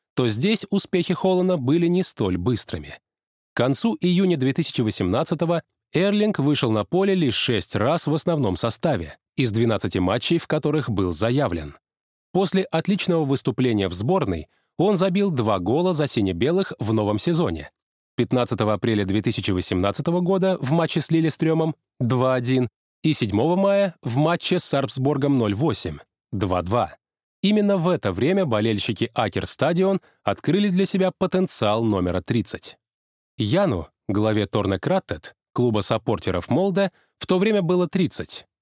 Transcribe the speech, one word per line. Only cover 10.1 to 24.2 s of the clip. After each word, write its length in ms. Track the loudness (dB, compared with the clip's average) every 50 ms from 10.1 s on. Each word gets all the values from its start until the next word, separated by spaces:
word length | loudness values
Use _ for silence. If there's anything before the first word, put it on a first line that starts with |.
| 0 0 0 0 -2 -2
в 80 | 0
которых 440 | -2 -4 -2 -2 -2 -2 -2 -2 -4
был 220 | -2 -2 -2 -2 -2
заявлен. 640 | -2 0 0 0 2 0 0 -2 -4 -8 -8 -14 -18 _ _ _ _ _ _ _ _ _ _ -2
После 320 | -2 0 0 0 -2 -2
отличного 600 | 0 -2 -2 0 0 -2 -2 0 0 0 0 2
выступления 640 | 0 0 0 0 -2 -2 0 0 2 2 2 0 0
в 60 | -2
сборной 540 | -2 -2 0 0 0 0 -2 -4 -4 -6 -12 _ _ _ _ _
он 200 | -2 0 2 2
забил 340 | 2 2 2 2 2 0 0
два 280 | 0 0 0 2 0 0
гола 360 | 0 0 0 2 2 0 0
за 120 | 0 -2
сине-белых 680 | -2 0 0 0 0 0 0 0 0 0 0 -2 -4 -6 -6
в 140 | -4 -2 0
новом 260 | 0 2 0 0 0
сезоне. 520 | 0 0 0 0 0 -2 -2 -4 -8 -14 _ _ _ _ _ _ _ _ _
Пятнадцатого 580 | -2 -2 0 2 2 2 2 0 0 0 0 0
апреля 320 | 0 0 0 2 2 0
две 160 | 0 0 0 0
тысячи 280 | 0 -2 -2 -2 -2 0
восемнадцатого 680 | 0 0 0 0 0 0 0 0 -2 -2 -2 0 0
года 380 | 0 0 0 2 2 0 0 0
в 120 | -2 0 0
матче 280 | 2 0 0 0 -2
с 100 | -2 0
Лилестремом 640 | 0 2 2 2 0 0 0 0 2 2 0 -2 -2 _ _ _ _ -4
два 360 | -2 0 2 2 2 2 2
один 340 | 0 0 0 2 2 0 -2 _ _ _ _ _ _ -2
и 100 | -2 -2
седьмого 440 | 0 -2 0 0 0 2 2 2
мая 380 | 2 2 2 2 2 2 0 -2 _ -8
в 140 | -4 -2
матче 420 | 0